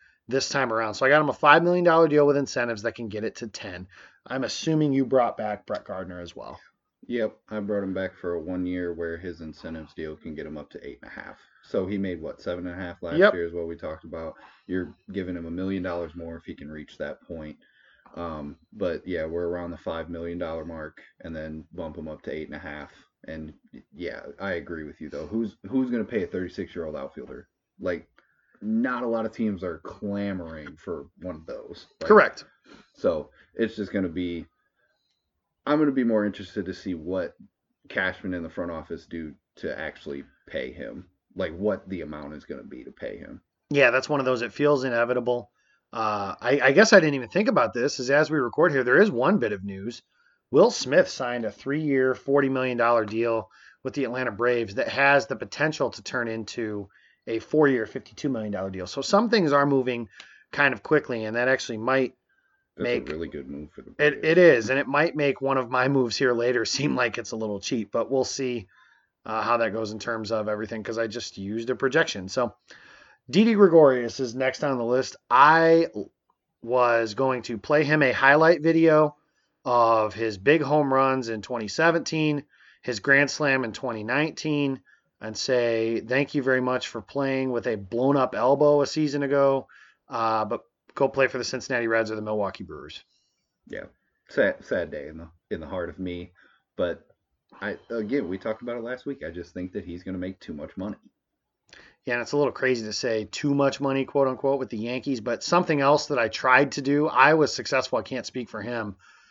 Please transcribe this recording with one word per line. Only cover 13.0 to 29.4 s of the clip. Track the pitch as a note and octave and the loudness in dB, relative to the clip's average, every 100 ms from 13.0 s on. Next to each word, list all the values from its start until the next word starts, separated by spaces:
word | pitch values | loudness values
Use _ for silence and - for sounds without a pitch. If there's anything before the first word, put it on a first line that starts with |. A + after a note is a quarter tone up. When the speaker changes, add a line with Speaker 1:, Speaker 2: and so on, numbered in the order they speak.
Speaker 2:
last | E2+ A2+ | -4 4
Speaker 1:
Yep. | G3+ | 4
Speaker 2:
year | F#2 E2+ | 4 -4
is | |
what | E2+ E2 | -6 -8
we | E2 | -8
talked | D#2 D#2 | -10 -12
about. | E2 E2 D#2+ - - _ - | -12 -12 -12 -14 -20 _ -6
You're | F#2 E2 - - | -4 -6 -10 -12
giving | F#2+ F2+ F2 | -8 -6 -8
him | E2 | -8
a | |
million | F2 F#2+ F#2+ | -6 -4 -4
dollars | F2+ F2 E2 E2 | -4 -4 -6 -10
more | E2 E2 | -12 -12
if | |
he | - - | -14 -14
can | D2 | -14
reach | D2+ D2+ - | -14 -14 -10
that | D2 C#2+ | -10 -10
point. | - E2 D#2 - _ _ _ _ _ - | -14 -14 -12 -16 _ _ _ _ _ -12
Um, | E2+ D#2 D2 - _ | -10 -10 -12 -16 _
but | - F#2 D#2 F#2 | -6 -4 -4 -6
yeah, | E2+ D#2+ | -6 -4
we're | E2+ F2 | -4 -4
around | F2 E2+ | -4 -8
the | E2 | -10
five | F2+ E2 E2 | -8 -8 -8
million | E2+ E2+ F2 | -8 -8 -6
dollar | E2 D#2+ | -6 -8
mark | E2 D#2+ D2+ - - _ | -10 -12 -12 -16 -20 _
and | E2+ D#2+ | -14 -12
then | D#2 D#2 D#2 | -10 -12 -14
bump | F2 D#2+ D#2 | -12 -12 -10
him | D#2 | -12
up | D2+ | -12
to | - | -10
eight | D2+ D2+ | -10 -10
and | D2 | -12
a | |
half. | D2+ D2 C#2+ - _ _ - | -12 -14 -16 -20 _ _ -14
And | D#2+ D#2 - _ - _ | -12 -12 -16 _ -20 _
yeah, | - E2+ - - - | -12 -10 -10 -14 -10
I | G2 | -6
agree | E2+ D#2 E2 | -6 -6 -10
with | D2+ C#2 | -12 -12
you | D2+ | -12
though. | D2 D#2 | -10 -6
Who's, | A2 G#2+ - F#2+ | -4 -6 -8 -4
who's | C3 B2+ | -2 0
gonna | A#2+ | -2
pay | G2+ A2+ | -2 -4
a | E2+ | -4
thirty-six-year-old | F#2 F2+ - E2+ F2 D#2+ D2+ | -6 -6 -8 -10 -8 -8 -8
outfielder? | C#2 - C#2 C2 - _ _ - | -10 -12 -14 -16 -20 _ _ -10
Like, | F2+ E2+ - _ _ _ _ - | -6 -6 -8 _ _ _ _ -12
not | G#2+ A2 B2+ B2 | -4 -2 0 -2
a | B2 | -2
lot | A2+ A2 | -2 -4
of | |
teams | - | -4